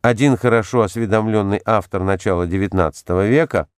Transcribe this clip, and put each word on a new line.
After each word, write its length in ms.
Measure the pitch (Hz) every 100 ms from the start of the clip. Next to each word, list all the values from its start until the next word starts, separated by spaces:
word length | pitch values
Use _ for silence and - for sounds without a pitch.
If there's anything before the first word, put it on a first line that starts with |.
Один 360 | 120 113 143 127
хорошо 440 | 127 117 104 123
осведомленный 800 | 107 117 113 110 110 107 98 101 -
автор 380 | 107 - 98
начала 420 | 95 95 107 90 87
девятнадцатого 800 | 95 98 95 80 - - 90 101
века 420 | 139 165 98 -